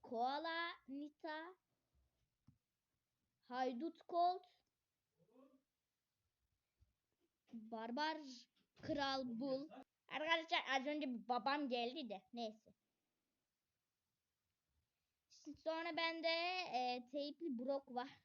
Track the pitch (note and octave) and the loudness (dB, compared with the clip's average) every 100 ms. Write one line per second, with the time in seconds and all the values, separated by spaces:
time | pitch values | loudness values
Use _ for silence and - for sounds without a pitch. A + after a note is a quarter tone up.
0 | - A3+ B3 C#4+ E4 E4 E4+ F4 - C#4 | -2 0 2 2 0 0 -2 -6 -10 -8
1 | D4 _ E4 D#4 E4+ F#4 _ _ _ _ | -8 _ -6 -6 -8 -14 _ _ _ _
2 | _ _ _ _ - _ _ _ _ _ | _ _ _ _ -20 _ _ _ _ _
3 | _ _ _ _ _ B3 C4 A#3+ E4 - | _ _ _ _ _ 0 0 0 -4 -6
4 | - E4+ F4 F#4 - _ _ _ _ _ | -2 4 4 4 -6 _ _ _ _ _
5 | _ _ _ B3+ C4+ C4+ _ _ _ _ | _ _ _ -20 -20 -20 _ _ _ _
6 | _ _ _ _ _ _ _ _ _ _ | _ _ _ _ _ _ _ _ _ _
7 | _ _ _ _ _ A#3 A3 A3+ A3 B3 | _ _ _ _ _ -14 -4 -2 0 2
8 | D#4 D#4+ C#4 A#3+ - _ _ - - D4 | 2 0 -6 -12 -16 _ _ -10 0 2
9 | C4+ C4+ B3+ A3+ C4+ C4 D4+ D4 - _ | 4 2 0 -2 0 0 -2 -12 -18 _
10 | - C4 D#4 E4 D#4+ E4 - C4+ C4 D4+ | -8 -2 4 4 4 0 4 2 2 0
11 | C#4+ A#3+ G#3+ B3 B3+ D4 C#4+ B3 A#3+ C#4+ | 0 -2 0 2 4 2 2 2 0 -2
12 | A#3+ G3 _ A#3+ A3+ A3 - - _ _ | -6 -8 _ -6 -6 -6 -20 -20 _ _
13 | _ _ _ _ _ _ _ _ _ _ | _ _ _ _ _ _ _ _ _ _
14 | _ _ _ _ _ _ _ _ _ _ | _ _ _ _ _ _ _ _ _ _
15 | _ _ _ - D4+ C#4+ D#4 D#4+ E4+ E4 | _ _ _ -16 -14 -6 -2 0 0 0
16 | E4 E4 D#4+ E4 F4 F#4 F4 B3 B3 B3 | 0 2 2 2 2 0 -2 0 0 -2
17 | A#3+ D4 C#4+ D4 E4 A#3 B3+ C#4 C#4 A#3+ | -4 -4 -4 -4 -4 -2 0 -2 -2 -6
18 | C4+ - | -6 -10